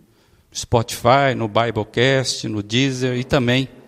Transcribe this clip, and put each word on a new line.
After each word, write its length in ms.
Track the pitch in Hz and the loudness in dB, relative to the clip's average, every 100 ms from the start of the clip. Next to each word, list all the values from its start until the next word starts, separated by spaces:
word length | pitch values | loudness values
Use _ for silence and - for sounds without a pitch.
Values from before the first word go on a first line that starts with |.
| _ _ _ _ _ | _ _ _ _ _
Spotify, 800 | - - 120 - - 117 139 139 113 | -14 -2 0 0 0 4 4 4 0
no 120 | 113 | -2
Biblecast, 1000 | 110 117 110 101 117 131 135 123 - 117 | 0 0 -2 -4 0 2 2 -2 -6 -6
no 160 | 107 | -6
Deezer 540 | 101 120 135 127 127 123 | -2 0 0 -2 -4 -4
e 60 | |
também 440 | 123 143 120 127 131 - | -2 0 2 0 -2 -8